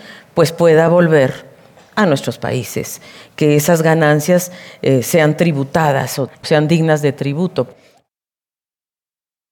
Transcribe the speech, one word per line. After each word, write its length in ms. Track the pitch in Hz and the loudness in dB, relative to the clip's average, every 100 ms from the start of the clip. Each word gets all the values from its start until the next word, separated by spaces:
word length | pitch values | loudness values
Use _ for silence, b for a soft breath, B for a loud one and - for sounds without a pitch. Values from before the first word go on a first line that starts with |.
| B B B | B B B
pues 160 | - 165 | -2 0
pueda 380 | - 170 156 165 | 2 2 4 4
volver 640 | 175 165 156 131 - - - - _ _ - | 2 2 2 0 -4 -16 -20 -20 _ _ -2
a 80 | |
nuestros 320 | 190 139 - - | 0 0 -4 -8
países, 640 | - 123 - - - - B B B - | -6 -6 -8 -10 -10 -14 B B B -2
que 200 | 151 147 | 0 2
esas 240 | 151 165 | 2 2
ganancias, 720 | 160 160 151 151 151 180 180 B B B | 2 2 2 0 2 0 -2 B B B
eh, 200 | - 131 | -2 0
sean 320 | 117 170 151 | 0 0 2
tributadas 840 | 151 170 139 135 170 156 135 127 - | 0 -2 -2 -4 -2 0 -2 -4 -6
o 100 | 123 - | -8 -8
sean 260 | - 156 151 | -2 0 2
dignas 320 | 165 160 151 | 0 2 0
de 120 | 147 | -2
tributo. 560 | 135 139 147 180 - 120 - b b _ _ _ _ _ _ _ _ _ _ _ _ _ _ _ | -4 -6 -4 -6 -4 -6 -8 b b _ _ _ _ _ _ _ _ _ _ _ _ _ _ _